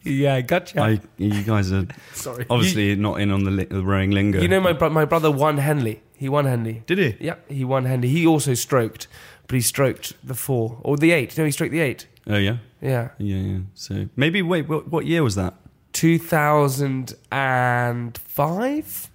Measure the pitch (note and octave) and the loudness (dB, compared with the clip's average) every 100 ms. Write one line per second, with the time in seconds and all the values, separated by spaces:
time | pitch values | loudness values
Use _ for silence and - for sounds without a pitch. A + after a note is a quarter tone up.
0 | - C#3 C#3 C3+ B2 F3 F3 F#3 G#2+ G#2+ | -2 0 2 2 0 -2 -2 0 2 2
1 | - _ G2 G2+ G2+ G#2+ F#2+ F#2+ F2+ - | -2 _ -2 0 0 0 2 0 -2 -8
2 | - - - A#2+ A#2+ B2 F#3 D#3+ G2+ G2+ | -16 -12 -12 -10 -2 0 2 2 2 2
3 | G#2 - G2+ G2 G2 G2 F#2+ G2 F#2+ G2 | 0 0 0 2 2 0 -2 -2 0 2
4 | F#2+ G2 G2+ G2 F3 F#3+ F#3 D#3+ D#3+ D#3+ | 2 2 2 2 4 4 2 2 2 2
5 | D3+ E3+ D#3 C#3+ D3+ D3 C#3+ D3 A2+ G#2+ | 2 2 2 2 2 2 0 0 0 -4
6 | _ _ C3+ C#3+ C#3 B2 A2+ A2+ A2+ F#3 | _ _ -2 0 2 0 -2 -8 -4 0
7 | D#3+ G2 D3+ F3+ - C#3+ B2+ C3+ B2+ C3 | 0 0 -6 -8 -10 -6 -2 0 0 0
8 | B2 D3+ E3 D#3 C#3 B2 - C3+ A2 - | 2 4 4 4 2 -2 0 0 0 -4
9 | - - - - _ B2+ A#2 - C3+ - | -20 -20 -20 -20 _ 0 0 2 0 0
10 | - - B2+ B2+ - C3 A2+ A#2+ - D3 | -10 -14 -12 -10 -2 -2 -2 -4 -2 2
11 | D#3+ E3+ B2 - D#3 C#3 D#3+ D3+ D3 - | 4 4 0 -2 -2 0 -2 -2 -2 -4
12 | - _ - G#2 G2 A#2+ - _ C3 B2+ | -12 _ -2 0 2 -2 -8 _ -2 -2
13 | A#2 - G#2 F#2+ G2 F#2+ F#2+ - - G2+ | -4 -6 -6 -4 -4 -4 -8 -14 -8 -6
14 | G2+ - C#3+ F#3+ E3+ F3+ D3 D#3 - D#3 | -6 0 0 0 0 -2 -2 -4 -4 -4
15 | - E3 C#3 F#2+ F2+ - - _ _ - | 0 0 2 0 -4 -6 -20 _ _ 0
16 | D#3+ E3+ E3 E3 D3 D3+ C#3+ C3+ C#3+ C3 | 2 2 2 0 4 4 2 0 -2 -2
17 | B2+ - _ C3+ C3+ B2+ B2 B2 B2 A#2+ | -6 -14 _ -4 0 2 2 2 0 -2
18 | A#2+ A#2 - - D3 F3+ B3 D4 D4+ - | -6 -10 -14 -2 -2 0 -2 -4 -6 -12
19 | - | -14